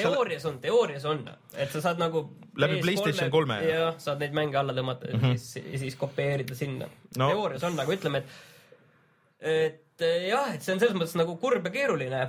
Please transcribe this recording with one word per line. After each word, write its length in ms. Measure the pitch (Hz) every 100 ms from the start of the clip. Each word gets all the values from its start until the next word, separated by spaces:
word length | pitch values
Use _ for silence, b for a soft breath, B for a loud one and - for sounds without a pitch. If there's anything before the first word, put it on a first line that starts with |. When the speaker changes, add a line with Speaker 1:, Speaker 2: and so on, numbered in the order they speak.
Speaker 1:
sa 80 | 226
Speaker 2:
teoorias 360 | 277 214 151 160
on, 120 | 131
teoorias 460 | 143 233 196 139 147
on. 240 | 151 - - - -
Et 140 | 139
sa 100 | 156
saad 180 | 175 170
nagu 320 | 165 160 147 - - -
Speaker 1:
Läbi 160 | 143
Speaker 2:
P 80 | -
S 0 |
kolme 0 |
Speaker 1:
PlayStation 480 | 175 196 156 160 165
kolme, 320 | 160 143 107
jah? 80 | 160
Speaker 2:
Jah, 240 | 160 165 165
saad 200 | 156 143
neid 140 | 147
mänge 220 | 151 151 135
alla 160 | 135
tõmmata 320 | 127 131 127 -
ja 100 | 117
Speaker 1:
Mhm. 200 | 127 120
Speaker 2:
siis, 420 | - - - 131
siis 160 | 131 -
kopeerida 600 | 139 - 143 139 123 127
sinna. 320 | 143 127 - - - 127
Speaker 1:
No. 140 | 139
Speaker 2:
Teoorias 340 | 208 185 131
on, 160 | 170 160
aga 120 | 143
ütleme, 220 | 190 156 139
et, 80 | - B B B B B B B B B B _
et, 400 | 156 156 156 156 _ -
äh, 260 | 165 170 185
jah, 220 | 247 277 156
et 60 |
see 100 | - 185
on 60 |
selles 140 | 233 190
mõttes 180 | 165 170
nagu 180 | 165 170
kurb 240 | 262 226 185
ja 60 |
keeruline, 480 | 240 277 160 127 131